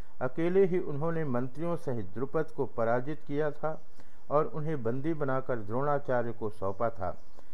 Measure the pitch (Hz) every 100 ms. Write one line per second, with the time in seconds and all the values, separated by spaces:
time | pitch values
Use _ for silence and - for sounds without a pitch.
0 | - - 127 147 170 185 190 180 139 143
1 | 165 160 151 120 120 123 170 165 - 117
2 | 92 110 131 160 151 - 120 - 113 123
3 | 131 170 - 143 151 143 156 160 - -
4 | - - - 143 156 156 151 151 113 131
5 | 147 160 143 131 131 120 101 120 147 143
6 | 139 123 117 110 110 - 95 101 117 -
7 | 90 - - - -